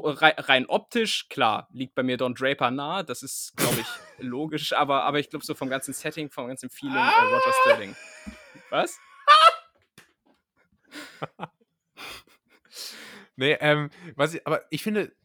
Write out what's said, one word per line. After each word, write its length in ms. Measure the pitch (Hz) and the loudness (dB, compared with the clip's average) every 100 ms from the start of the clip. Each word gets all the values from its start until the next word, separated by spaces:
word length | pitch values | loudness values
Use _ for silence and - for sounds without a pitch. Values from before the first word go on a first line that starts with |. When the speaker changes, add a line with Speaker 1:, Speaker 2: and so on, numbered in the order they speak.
| - | -2
Speaker 1:
rei-, 280 | 135 156 - | 4 4 4
rein 280 | - 135 131 | 4 2 4
optisch, 600 | 190 - 240 220 - - | -2 -2 -2 -2 -4 -6
klar, 380 | - 120 101 - | 0 0 0 -4
liegt 240 | 123 131 - | -12 -8 -4
bei 80 | |
mir 120 | 127 123 | -2 -2
Don 180 | 127 | -4
Draper 360 | 120 131 139 127 | -2 -2 0 0
nah. 320 | 131 143 185 | -2 -4 -6
Das 220 | 175 - | -6 -10
ist, 300 | 135 - - - | -10 -12 -12 -2
glaub 200 | - 117 | 0 0
ich, 100 | 110 | -4
Speaker 2:
<laughs> 320 | - - - | -12 -16 -12
Speaker 1:
logisch. 480 | 127 123 156 151 147 | -8 -6 -6 -6 -2
Aber, 300 | - 143 139 | 0 2 2
aber 160 | - 143 | 0 -2
ich 120 | 143 | -4
glaub, 120 | 156 | -10
so 120 | - | -10
vom 140 | 147 135 | -8 -6
ganzen 240 | 131 - | -6 -6
Setting, 360 | 135 156 151 151 | -8 -10 -10 -10
vom 160 | - 123 | -10 -10
ganzen 240 | 131 127 | -10 -14
Feeling, 240 | - 139 | -12 -6
äh, 60 | 262 | 0
Speaker 2:
Ah! 240 | 233 440 | 4 4
Speaker 1:
Roger 280 | 494 508 523 523 | 4 2 2 4
Sterling. 320 | 523 571 190 - - - - - - - - | 4 4 0 -12 -20 -20 -18 -20 -20 -20 -4
Was? 260 | - 339 - - - - 605 622 - - _ _ - _ _ _ _ _ _ _ _ _ | -2 -2 -6 -20 -4 6 8 8 6 -4 _ _ -20 _ _ _ _ _ _ _ _ _
<laughs> 600 | 302 294 - - - - _ _ _ _ - - - - _ _ _ _ - - - - - - - | -18 -18 -14 -14 -12 -16 _ _ _ _ -20 -18 -18 -20 _ _ _ _ -16 -16 -16 -20 -20 -20 -2
Speaker 2:
Nee, 200 | 131 151 | 0 2
ähm, 300 | 151 151 147 - 175 | 2 2 0 -8 -16
was 200 | 131 151 | -2 -2
ich, 120 | 165 - | -2 -4
aber 160 | 156 - | -4 -4
ich 120 | 156 | -8
finde, 280 | - 214 165 - | -4 -4 -4 -10